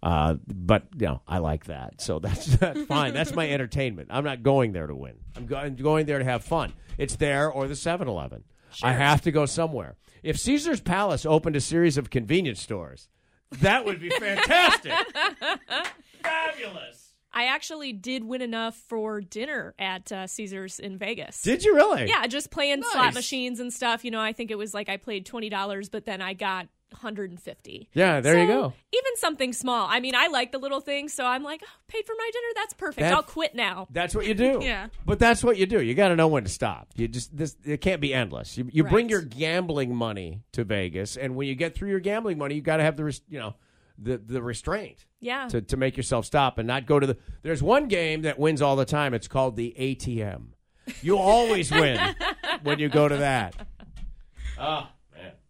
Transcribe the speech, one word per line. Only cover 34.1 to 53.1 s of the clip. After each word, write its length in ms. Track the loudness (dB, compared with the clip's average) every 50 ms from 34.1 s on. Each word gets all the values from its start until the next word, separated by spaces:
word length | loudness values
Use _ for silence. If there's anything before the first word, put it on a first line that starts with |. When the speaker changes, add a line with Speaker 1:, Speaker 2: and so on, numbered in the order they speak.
| -2
Speaker 1:
what 120 | -4 -2
you 80 | -2 0
do. 260 | 2 2 2 2 2
Speaker 3:
<laughs> 20 | -2
Yeah. 240 | -4 -6 -6 -8 -10 -12 -10 -2
Speaker 1:
But 140 | -2 2 6
that's 240 | 6 6 6 6 4
what 140 | 2 4
you 100 | 4 4
do. 160 | 4 4 2 2
You 120 | 2 4
gotta 200 | 4 6 6 6
know 140 | 6 6 6
when 160 | 6 4 0
to 60 | -2
stop. 400 | -4 -2 -2 -2 -2 -4 -10 _ -6
You 140 | -4 -4 -2
just, 280 | -2 -6 -8 -8 -6
this, 200 | -6 -6 -6 -6 _ _
it 160 | -6 -6 -2
can't 200 | 0 0 0 2
be 140 | 0 0 0
endless. 420 | 0 -2 -2 -4 -8 -10 -10 -8
You, 120 | -8 -8 -2 2
you 120 | 2 4
bring 220 | 6 6 4 4
Speaker 2:
Right. 40 | 4
Speaker 1:
your 120 | 0 0 0
gambling 720 | -2 -6 -4 -2 0 0 0 0 0 0 -2 0 0 0
money 460 | -2 -2 -2 -2 -4 -8 -8 -10 -12 -14 _ _
to 100 | -4 -2
Vegas, 540 | 0 0 -2 -2 -2 -4 -6 -6 -6 -6
and 180 | -6 -6 -6 -4
when 140 | -4 -4 -4
you 80 | -2
get 180 | -2 -4 -4 -4
through 160 | -4 -4 -2
your 80 | -2 -2
gambling 380 | -2 -2 -2 -2 -2 -4 -4 -4
money, 160 | -4 -4 -4
you 60 | -4 0
gotta 220 | 0 2 4 4
have 120 | 2 2
the 60 | 0 -4
res-, 160 | -4 -4 -6 _ _
you 120 | -12 -10
know, 160 | -10 -10 -10 _ _ _ _ _ _ _ _ -12
the, 200 | -6 -4 -4 -4
the 240 | -4 -6 -6 -6 -4
restraint 640 | -4 -8 -6 -4 -4 -4 -4 -4 -8 -16 _ -20 _ _ _
Speaker 2:
Yeah. 260 | -8 -6 -6 -6 -6 -4
Speaker 1:
to, 140 | -4 -4 -2
to 140 | -2 -2
make 200 | 0 0 0 0
yourself 280 | -2 -4 -2 -2 -2 -2
stop 320 | 0 2 2 2 4 2 -2
and 80 | -2
not 180 | -2 -2 -2 2
go 140 | 4 4 4
to 80 | 4
the, 100 | 2 0 -2 _ -16 -16 -10 -4
there's 200 | -4 -2 0 4
one 240 | 6 6 4 6
game 360 | 2 0 0 0 0 -2 0 -2
that 180 | -2 0 2
wins 200 | 4 4 4 4
all 140 | 4 4 4
the 100 | 4 2
time. 300 | 2 2 2 2 2 0
It's 140 | -2 -4 -2
called 260 | 0 0 0 2 0
the 180 | -2 -4 -6 -4 -4
A 160 | -2 -2 -2
T 260 | -2 -4 -4 -4 -2
M. 320 | -4 -4 -6 -8 -12 -16 -20 _ _ _ _ _ _ -16 -16 -8
You 160 | 0 2 2
always 540 | 4 6 8 8 8 8 6 4 2 2 4
win 300 | 4 6 6 6 4 2 0 0 -2 -2 -4 -4 -4
Speaker 2:
<laughs> 260 | -4 -4 -6 -6 -4 0
Speaker 1:
when 160 | -2 0 0
you 80 | 0 2
go 180 | 4 4 4
to 120 | 6